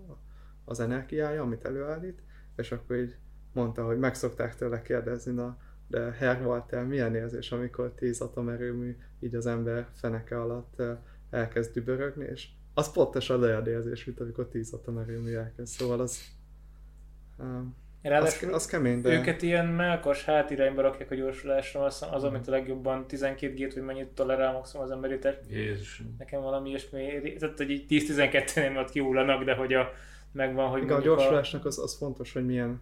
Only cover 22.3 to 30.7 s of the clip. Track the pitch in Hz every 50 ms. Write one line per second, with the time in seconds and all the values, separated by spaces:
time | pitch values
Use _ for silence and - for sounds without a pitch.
22.3 | 131 127 120 - 135 131 131 127 131 131 127 131 131 131 131 - - 135 139 135
23.3 | 135 135 - 135 131 131 135 135 - 135 131 135 135 135 135 131 - - 135 131
24.3 | 131 131 131 131 131 127 131 - - 147 135 127 131 131 131 131 135 135 135 139
25.3 | 139 - - 120 107 107 107 107 104 101 101 - - - 113 113 113 117 - -
26.3 | - 139 135 135 135 135 135 135 139 135 - - - 135 135 139 143 143 139 151
27.3 | - - 156 151 - - 143 139 139 139 139 - 151 151 151 151 151 143 143 135
28.3 | - 139 135 - - 160 147 135 135 135 127 - - 147 139 131 127 131 131 139
29.3 | 135 127 131 131 127 123 131 127 131 131 127 127 - - - - - - - -
30.3 | - 139 135 131 131 131 131 127